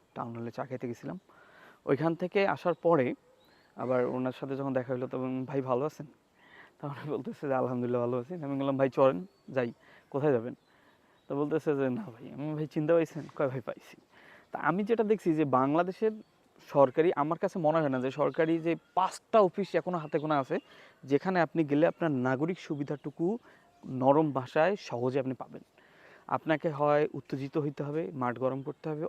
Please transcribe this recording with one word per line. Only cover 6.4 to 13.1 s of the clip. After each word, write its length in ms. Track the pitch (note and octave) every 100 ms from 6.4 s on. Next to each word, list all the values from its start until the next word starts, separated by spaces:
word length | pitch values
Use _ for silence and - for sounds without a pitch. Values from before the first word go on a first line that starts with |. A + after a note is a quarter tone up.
| _ - - -
তখন 140 | C#3+ B2
উনি 100 | D3
বলতেছে 360 | C3+ C#3 - D3
যে, 60 |
"আলহামদুলিল্লাহ 480 | C3 B2+ B2 B2 B2
ভালো 160 | A#2+ B2
আছি।" 140 | B2
আমি 260 | F3 C#3 C#3
বললাম, 180 | C#3 C3+
"ভাই 120 | C3+
চলেন 360 | D3 C3+ F3 F#3 _ -
যাই, 240 | C3 A#2+ - - - -
কোথায় 240 | C#3 D3+
যাবেন?" 200 | A#2+ A#2 - _ _ _ _ _ _ -
তো 80 | C#3+
বলতেছে 400 | D3 D#3 D#3+ C#3
যে, 140 | C3+
"না 140 | A#2+
ভাই।" 280 | - A2+ -
আমি, 240 | C#3+ D3+ D3+
"ভাই 120 | D#3
চিনতে 260 | E3 D3+
পাইছেন?" 300 | E3+ D#3+